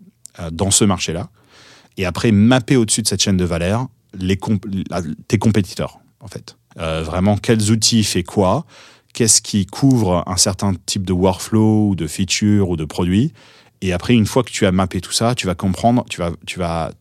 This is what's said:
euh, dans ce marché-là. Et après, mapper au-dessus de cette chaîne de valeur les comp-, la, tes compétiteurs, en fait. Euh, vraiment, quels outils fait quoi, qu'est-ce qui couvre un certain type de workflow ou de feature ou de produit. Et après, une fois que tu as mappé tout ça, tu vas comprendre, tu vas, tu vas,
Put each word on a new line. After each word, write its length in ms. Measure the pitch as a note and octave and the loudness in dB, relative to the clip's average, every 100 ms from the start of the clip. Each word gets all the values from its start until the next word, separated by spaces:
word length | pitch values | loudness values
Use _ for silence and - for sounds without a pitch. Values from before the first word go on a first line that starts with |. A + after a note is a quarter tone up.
| - _ - - | -20 _ -20 -12
euh, 80 | E2+ | -10
dans 200 | E2 G2 | -2 0
ce 140 | - | 2
marché-là. 440 | G#2 F2 - E2 - _ _ - - - _ - | 2 2 -2 -6 -8 _ _ -20 -20 -20 _ -6
Et 80 | F2+ | -6
après, 260 | E2+ A#2+ | 0 2
mapper 440 | G2+ A2+ B2+ - C3 | 6 6 4 4 2
au-dessus 260 | A2 - | 2 0
de 40 | G#2 | -2
cette 140 | F#2+ | -2
chaîne 140 | G#2 F#2 | 0 0
de 80 | |
valeur 440 | F2 E2 F2 A2 B2+ _ _ F#2 | 0 0 0 -2 -4 _ _ -6
les 200 | F#2 G2 | -2 -2
comp-, 260 | - G2+ G#2 F#2+ D#2 | -2 -4 -4 -6 -6
la, 120 | F2 D#2 - - | -6 -6 -10 -2
tes 100 | G#2+ | 0
compétiteurs, 640 | A2+ G#2 F#2 - D2 - _ _ | 2 0 -2 -6 -10 -10 _ _
en 80 | G2 | -18
fait. 280 | - - - _ - | -18 -18 -20 _ -10
Euh, 240 | E2 D#2+ | -6 -4
vraiment, 340 | D#2 F2+ G2 G2+ | -4 0 0 0
quels 340 | - A2+ G#2 | 0 0 2
outils 340 | A2+ - A2+ | 2 2 2
fait 180 | G2+ - | 2 -2
quoi, 420 | F2+ G#2 F#2 B2+ - - - _ _ | -2 0 2 0 -4 -18 -20 _ _
qu'est-ce 300 | - A2+ - | -2 2 2
qui 240 | - G#2 F#2 | 0 -2 -2
couvre 580 | - C3+ B2+ F#2+ F2 - | 2 2 4 2 0 -2
un 120 | F2+ | -2
certain 340 | G#2+ F#2+ G2+ F2+ - | 0 0 -2 -2 -6
type 180 | G#2 | -6
de 80 | F#2 | -2
workflow 800 | F2+ F#2 F#2 - A2 A2 G#2+ G#2 | 2 2 0 -2 2 4 4 2
ou 40 | |
de 120 | F2 D#2 | 0 -4
feature 640 | - F#2+ - G#2+ G#2 F2+ | -4 -4 0 2 2 2
ou 60 | F2 | -2
de 100 | - | -4
produit. 480 | - F2+ G2 D#3 - - - _ _ | -2 0 2 0 -4 -20 -20 _ _
Et 100 | - | -4
après, 220 | - - | -4 2
une 120 | A#2+ G2+ | 2 4
fois 160 | C3+ | 0
que 60 | - | -2
tu 140 | - | 0
as 80 | G2+ | 2
mappé 300 | F#2 F#2 F#2+ | 2 0 -4
tout 100 | - | -6
ça, 220 | - A#2 | -2 0
tu 120 | B2 - | -2 -4
vas 80 | |
comprendre, 520 | - G2 F2+ A#2 B2 - | -2 -2 0 2 2 -2
tu 120 | - | -6
vas, 100 | E2+ D#2+ - | -6 -6 -12
tu 120 | F#2 | -8
vas, 320 | E2+ E2 D#2 - | -4 -4 -6 -10